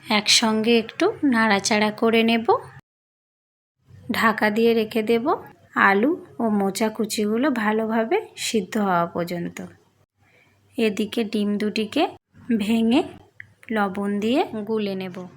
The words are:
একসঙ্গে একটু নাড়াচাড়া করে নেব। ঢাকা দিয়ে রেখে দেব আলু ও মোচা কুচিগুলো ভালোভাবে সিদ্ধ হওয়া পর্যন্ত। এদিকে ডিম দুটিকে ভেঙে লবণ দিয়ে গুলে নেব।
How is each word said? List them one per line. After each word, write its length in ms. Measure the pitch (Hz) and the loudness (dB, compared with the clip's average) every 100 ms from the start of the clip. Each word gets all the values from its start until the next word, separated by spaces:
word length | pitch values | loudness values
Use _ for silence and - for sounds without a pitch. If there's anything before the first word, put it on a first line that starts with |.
| - | 0
একসঙ্গে 640 | 214 208 - 226 220 220 233 | -2 2 2 2 2 4 2
একটু 280 | 220 - 359 440 | 2 0 -2 2
নাড়াচাড়া 680 | 294 233 226 196 196 208 214 | 2 4 4 2 2 2 0
করে 300 | 208 233 226 | 0 2 4
নেব। 240 | 226 233 226 415 - - _ _ _ _ _ _ _ _ _ _ _ - - | 4 2 2 0 0 -20 _ _ _ _ _ _ _ _ _ _ _ -20 -8
ঢাকা 360 | - 226 220 214 | 0 2 2 0
দিয়ে 220 | 208 233 | 2 2
রেখে 280 | 233 214 226 | 2 0 -2
দেব 220 | 214 233 254 427 - - _ - | 0 0 0 -4 -6 -20 _ 2
আলু 360 | 202 196 254 359 - - | 4 4 2 -2 -8 -4
ও 40 | 233 | -2
মোচা 400 | 208 196 196 214 | 0 0 0 -4
কুচিগুলো 580 | 214 208 - 208 220 294 | -2 -6 -2 -2 0 0
ভালোভাবে 680 | 240 208 220 220 226 220 381 427 - | 0 0 0 0 -2 0 -2 -4 -10
সিদ্ধ 360 | - 226 185 220 | -2 -2 -2 -2
হওয়া 280 | 202 175 170 | 0 2 0
পর্যন্ত। 520 | 175 175 175 175 175 180 - _ _ _ _ _ _ _ _ _ - | -2 -4 -6 -8 -10 -16 -18 _ _ _ _ _ _ _ _ _ -2
এদিকে 440 | 220 196 208 - | -2 0 -4 -4
ডিম 260 | 214 214 208 208 | -4 -2 -2 -2
দুটিকে 460 | 208 214 214 277 349 - _ - - 226 | -2 -4 -4 -2 -2 -4 _ -20 -4 -2
ভেঙে 440 | 202 226 226 254 - - - _ - _ - | 0 2 4 2 0 -10 -20 _ -20 _ -6
লবণ 380 | 220 202 190 202 202 | -2 -2 -2 -4 -2
দিয়ে 220 | 220 269 403 220 208 | 0 0 0 -4 -4
গুলে 260 | 220 202 190 | -4 -4 -6
নেব। 220 | 185 180 180 | -8 -12 -16